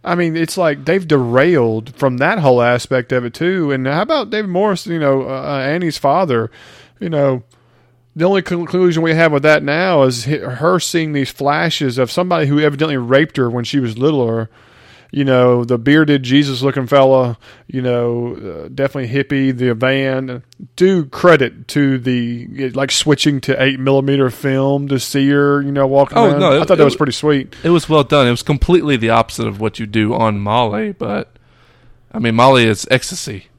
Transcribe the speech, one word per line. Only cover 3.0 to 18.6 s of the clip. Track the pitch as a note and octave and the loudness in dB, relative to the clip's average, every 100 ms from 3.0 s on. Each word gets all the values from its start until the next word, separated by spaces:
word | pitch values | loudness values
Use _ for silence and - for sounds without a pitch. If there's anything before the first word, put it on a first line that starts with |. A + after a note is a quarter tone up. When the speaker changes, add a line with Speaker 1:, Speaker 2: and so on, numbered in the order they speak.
| A#2+ | -2
Speaker 1:
of | B2+ A#2+ | -4 -4
it, | |
too. | - E3+ F#3+ D3+ | -4 -4 -2 -2
And | C3+ C3 | -2 -2
how | D3+ | -2
about | G#3+ D4+ A#3 | -2 -2 -2
David | G#3+ G#3 | -6 -4
Morris, | F3 G#3 F#3 - | -2 0 -2 -4
you | E3+ | -2
know, | D3 C3+ | 0 0
uh, | C3 C3+ | -2 -8
uh, | C#3 C#3 | -6 -4
Annie's | C3+ E3 F3 D3 | -4 -2 -4 -2
father? | C#3 D#3 F#3 A#2+ A2 - - - _ _ | 0 0 0 -2 -2 -10 -20 -20 _ _
You | F#3 | -6
know, | D#3 C#3 B2+ - _ _ _ _ _ _ D#3+ | 0 0 -2 -8 _ _ _ _ _ _ -2
the | E3+ | 0
only | G3 | 0
conclusion | F#3 F3 D#3+ F3+ F3+ D#3+ | -2 -6 -4 2 2 2
we | E3 D#3+ | 0 2
have | E3 | 4
with | C#3+ | 4
that | D3+ D3+ | 4 2
now | C#3+ D3+ F#3 E3 | 2 -2 0 4
is | C3 A#2+ A#2 | 2 0 -6
hi-, | D3+ | -6
her | - B2 D#3+ F#3 | -6 -2 0 0
seeing | - E3+ D#3 | 0 -4 -2
these | D3 C3 | -4 -4
flashes | - C#3 D3 E3+ - C#3 B2 | -4 -2 0 -2 -2 -4 -2
of | B2 | -2
somebody | - F3+ E3+ D3 | -2 -2 0 2
who | D3 | 2
evidently | D3+ C#3 D#3 C#3 | 0 0 -4 -4
raped | A#2+ C3+ D#3+ - | 2 2 2 0
her | B2 | -2
when | B2 A#2 | -2 -4
she | C#3 | -2
was | B2 A2 | -4 -2
littler. | C#3 D3+ A#2 A2+ A2+ _ _ _ - - _ | 0 0 -2 -2 -6 _ _ _ -20 -20 _
You | C3+ | -4
know, | C#3 B2+ B2 B2 | 2 4 4 2
the | A#2+ A#2+ | 0 -2
bearded | A#2 D3+ D#3 C#3+ | 2 2 4 0
Jesus-looking | B2 C#3 C#3+ B2+ C3+ C#3 B2 | 2 2 2 -2 -2 -2 2
fella, | C#3 C3+ C3+ B2 A#2 - - _ | 4 6 4 2 -4 -14 -20 _
you | C3 | -6
know, | B2+ B2 A#2+ A#2+ A#2+ - | -2 -2 -2 -4 -6 -10
uh, | G2 E2 | -12 -14